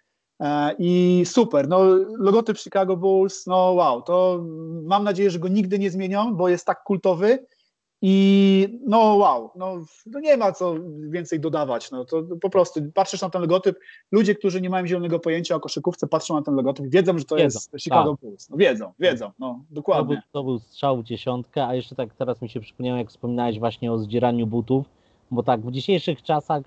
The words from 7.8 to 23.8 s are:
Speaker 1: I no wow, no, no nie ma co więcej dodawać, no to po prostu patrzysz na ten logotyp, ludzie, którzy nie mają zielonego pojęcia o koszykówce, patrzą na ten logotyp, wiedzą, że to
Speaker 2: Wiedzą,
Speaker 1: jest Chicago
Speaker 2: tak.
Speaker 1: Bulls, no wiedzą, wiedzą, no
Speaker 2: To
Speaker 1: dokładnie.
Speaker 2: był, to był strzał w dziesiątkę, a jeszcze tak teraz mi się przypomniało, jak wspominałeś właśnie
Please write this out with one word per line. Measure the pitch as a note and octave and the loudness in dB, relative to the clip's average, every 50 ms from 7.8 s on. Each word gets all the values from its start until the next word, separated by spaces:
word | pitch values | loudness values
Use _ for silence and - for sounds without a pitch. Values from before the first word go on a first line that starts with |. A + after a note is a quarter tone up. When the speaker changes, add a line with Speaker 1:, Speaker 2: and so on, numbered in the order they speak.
| _ _ _ _ - | _ _ _ _ 2
Speaker 1:
I | F#3+ F#3+ G3 G3 G3 G3 G3 G3 G3 F#3+ F#3+ G3 G#3 A#3 A#3+ C#4 | 4 4 6 6 6 6 6 6 6 6 4 2 0 -2 -6 -2
no | B3+ G#3 A3+ | 2 4 4
wow, | A3 G#3+ G#3 G3+ G3+ E3+ C3+ A#2+ A2+ - - | 6 6 6 6 4 4 2 0 -2 -8 -10
no, | F3+ F#3 F#3+ F#3 F3 D#3+ - _ _ _ | -10 -10 -8 -8 -10 -12 -16 _ _ _
no | A3 A3+ C#4+ | -14 -12 -2
nie | D4+ D#4 C#4+ | 2 2 4
ma | A#3+ A3 G3 | 4 4 0
co | F3 - F3+ F3 E3 D#3+ F3+ E3+ D3+ D3+ D3+ D3+ | 0 0 -2 -2 -2 -4 -8 -10 -12 -12 -10 -8
więcej | D#3 F3 E3 - E3+ D#3 | -8 -8 -6 -4 -4 -4
dodawać, | D3 D#3+ D3 D#3 D3 C3 B2 A2+ - - | -2 -2 -2 -2 -2 -2 -4 -6 -6 -8
no | C3+ B2+ B2 | -10 -10 -8
to | - E3 D#3+ D#3+ F3 F3 E3+ | -6 -6 -6 -4 -6 -6 -6
po | - F#3 | -4 0
prostu | F#3+ F#3+ F3 E3+ - D#3+ D3 D3 - | 2 2 2 2 0 -6 -6 -2 0
patrzysz | G3 F#3+ - - F3+ | 0 0 0 -4 -6
na | G3 F3+ | -6 -6
ten | - F3+ | -4 -2
logotyp, | E3+ D#3+ F3 F#3 F#3 G3+ F#3 - - - - - _ _ | 0 2 0 2 2 0 -2 -2 -8 -20 -20 -20 _ _
ludzie, | F#3 G#3+ G#3+ G3+ G3+ | 2 2 4 4 2
którzy | G#3 - G3 F3 F#3 | 0 -2 -2 -2 -2
nie | F#3 F3+ | -2 -2
mają | F#3 F#3 F3+ | -2 -2 -2
zielonego | E3 F3+ F3 F3 E3+ E3 E3 | -2 -2 -2 -2 -2 -2 -2
pojęcia | E3 E3+ D#3+ E3+ E3+ - F3 | 0 -2 -2 -2 -2 -2 -4
o | D#3 | -4
koszykówce, | - D#3 - E3 - F3+ F3 - - | -4 -6 -8 -6 -6 -6 -4 -4 -2
patrzą | C#3+ - D#3 - - E3 | -2 -2 -2 -2 -2 -4
na | D3+ | -4
ten | C#3+ D3+ C#3+ | -2 0 -2
logotyp, | C3+ B2 C3+ C3+ D3 C#3 C3 | 0 0 -2 -2 -4 -2 2
wiedzą, | C3+ F#3 F3+ F#3 F3+ E3 | 2 2 4 2 0 -2
że | C3 | -2
to | - D#3 | -2 0
Speaker 2:
Wiedzą, | D3+ E3 C#3+ B2 A2+ - - - | 2 2 2 0 -4 -10 -14 -16
Speaker 1:
jest | C#3+ - | -12 -4
Chicago | D#3+ C3+ D#3 D3+ D#3 | 2 2 4 4 2
Speaker 2:
tak. | D3 - | 0 -4
Speaker 1:
Bulls, | - A2 G2+ - - - | -8 -16 -18 -18 -18 -8
no | C3+ | 0
wiedzą, | D3+ G3+ D#3 A#2+ G#2+ G#2+ F#2 - - | 2 2 2 2 0 -6 -12 -6 -2
wiedzą, | F3+ F3+ C#3 A#2 A2+ G2+ - - | 0 0 0 0 -6 -10 -10 -10
no | C3 B2+ A#2+ B2+ C#3+ _ | -10 -10 -10 -12 -16 _
Speaker 2:
To | D3+ | -14
Speaker 1:
dokładnie. | D3 D3 - F3+ D3 B2+ C#3 D3 | -8 -2 0 0 0 0 0 -4
Speaker 2:
był, | A2 - _ | -6 -6 _
to | - C#3+ C3+ | -10 -8 -4
był | C3 B2+ A2+ | -4 -6 -6
strzał | A#2 _ - - - C#3 C3+ | -8 _ -10 -4 -2 -2 -2
w | A#2+ A2+ | -2 -4
dziesiątkę, | - A#2 G#2+ - C3 B2 B2 A#2+ - _ D3+ C3+ | -8 -10 -6 -6 -6 -6 -6 -8 -8 _ -4 -4
a | A#2+ B2+ | -2 -4
jeszcze | B2+ B2 - C3 | -6 -6 -8 -10
tak | C3+ B2 G#2+ - | -10 -10 -10 -8
teraz | - C3 B2 A#2 A2+ | -6 -6 -6 -6 -6
mi | B2+ A2 | -10 -10
się | - B2 | -10 -12
przypomniało, | A2 - - - B2 B2 B2 | -12 -12 -12 -8 -6 -4 -4
jak | B2 A#2 A2 | -4 -6 -8
wspominałeś | - _ - A#2+ A#2+ A#2+ A#2+ A#2+ G#2+ G#2+ | -10 _ -8 -4 -4 -2 -2 -2 -2 -2
właśnie | A#2 A#2+ A#2 - | -4 -4 -4 -4